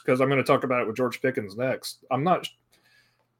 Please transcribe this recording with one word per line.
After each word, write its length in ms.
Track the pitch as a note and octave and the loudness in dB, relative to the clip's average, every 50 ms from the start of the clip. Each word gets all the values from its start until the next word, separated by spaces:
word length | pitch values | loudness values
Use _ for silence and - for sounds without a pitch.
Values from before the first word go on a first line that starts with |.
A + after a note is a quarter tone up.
| - | 0
'cause 160 | - B2+ B2+ | 0 2 4
I'm 80 | C3+ C3+ | 2 2
gonna 140 | C#3 C3+ | 2 2
talk 220 | B2+ - C#3+ B2+ - | 4 4 2 2 2
about 180 | B2 B2+ B2 | 0 -2 -2
it 40 | A#2 | -2
with 100 | G#2 A2 | -2 -2
George 260 | A#2 B2+ A#2+ - - | -2 -2 -2 -2 -2
Pickens 340 | - C3 B2+ - G#2+ F#2+ F#2+ | -2 -2 -2 -2 -6 -8 -6
next. 480 | A2 B2+ C3 A2+ - - - - _ _ - | -4 -4 -4 -4 -6 -8 -12 -14 _ _ -4
I'm 140 | C3 B2+ C#3+ | -2 0 2
not, 220 | F#3 F3 - - - - _ _ _ _ _ _ _ _ _ _ _ _ _ _ _ _ _ | 2 0 0 -2 -8 -14 _ _ _ _ _ _ _ _ _ _ _ _ _ _ _ _ _